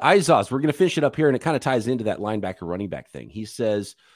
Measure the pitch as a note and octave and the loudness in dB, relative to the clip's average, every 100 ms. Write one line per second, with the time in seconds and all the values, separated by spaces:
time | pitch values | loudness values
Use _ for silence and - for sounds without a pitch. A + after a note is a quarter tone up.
0 | D3 G3+ D#3 B2+ G2+ C3+ D3+ - F#3 D#3+ | 4 4 6 4 2 0 0 2 0 2
1 | D3 - D3+ B2+ - C#3 C3+ B2+ A2+ B2+ | 0 2 2 2 0 -2 0 0 0 -2
2 | G#2+ - G#2 G#2+ F#2+ F#2 E2+ F2+ G2+ C2+ | -2 -4 -4 -4 -6 -8 -8 -6 -6 -10
3 | - C#2 A1 G#2+ G#2+ - A2 G#2 G2+ - | -12 -16 -14 -14 -12 -4 0 0 -4 -12
4 | _ | _